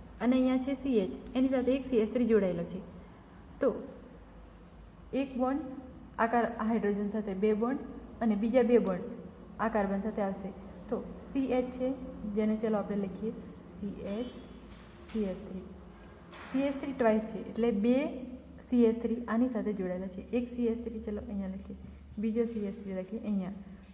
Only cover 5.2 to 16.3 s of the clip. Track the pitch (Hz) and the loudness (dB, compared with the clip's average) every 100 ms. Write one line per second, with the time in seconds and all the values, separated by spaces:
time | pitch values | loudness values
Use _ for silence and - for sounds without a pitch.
5.2 | 269 254 254 285 - - - - - - | -2 0 0 0 -4 -10 -12 -16 -14 0
6.2 | 226 240 226 - 220 226 208 202 208 214 | 4 4 2 0 0 2 2 2 0 -2
7.2 | 208 185 214 208 233 285 - - - - | -2 2 2 4 2 0 -4 -12 -14 0
8.2 | 233 202 226 254 233 233 190 175 - - | 2 2 4 6 8 6 6 0 -4 -10
9.2 | - - - - 220 220 196 196 208 214 | -12 -16 -16 -2 0 2 2 0 -2 0
10.2 | 196 196 190 - - - - 247 - - | -2 -2 -8 -10 -14 -14 -6 -4 -4 -12
11.2 | - 277 262 254 247 - 254 269 - - | -4 -2 2 2 0 -2 -2 -2 -6 -8
12.2 | 214 202 214 220 220 208 196 208 196 - | -2 0 2 2 2 0 0 -2 -2 -4
13.2 | 220 247 - - - - 202 - 196 208 | -6 -6 -12 -16 -16 -8 -8 -6 -6 -4
14.2 | 247 - - - - - - - - 220 | -6 -8 -14 -16 -16 -18 -18 -18 -6 -2
15.2 | 196 180 - 185 - - - - - - | -2 -4 -8 -10 -10 -14 -16 -18 -18 -18
16.2 | - | -18